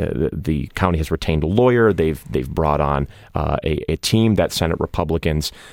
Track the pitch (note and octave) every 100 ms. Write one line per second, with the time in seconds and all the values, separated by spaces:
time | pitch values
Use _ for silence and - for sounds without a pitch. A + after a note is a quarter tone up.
0 | D#2+ B1 D2+ - - D2+ C2+ - F#2 E2
1 | D#2 D#2+ - D#2 D#2+ G#2 B2+ B2 A2+ F2+
2 | D#2+ D2 - C#2 C2 D#2+ D#2 D2 D2 C#2+
3 | C#2+ - - - D2 C#2+ D#2+ D2+ - E2
4 | - A2 A2+ F#2+ E2 - E2 E2 - -
5 | D#2+ E2 E2 D#2 - - -